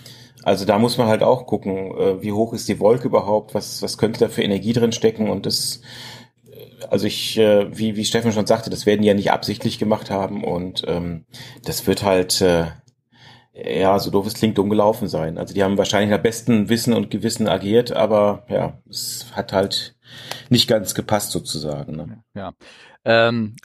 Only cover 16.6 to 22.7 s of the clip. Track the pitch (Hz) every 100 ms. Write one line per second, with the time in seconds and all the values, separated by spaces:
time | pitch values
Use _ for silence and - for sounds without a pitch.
16.6 | 98 113 123 110 101 104 113 - 107 92
17.6 | 98 113 120 - 104 107 104 98 - 101
18.6 | 85 - _ - - - - - - 98
19.6 | 98 - - _ _ - - - - 120
20.6 | - 113 98 - - 104 - 85 - 78
21.6 | 76 73 67 78 80 110 _ 104 92 -
22.6 | -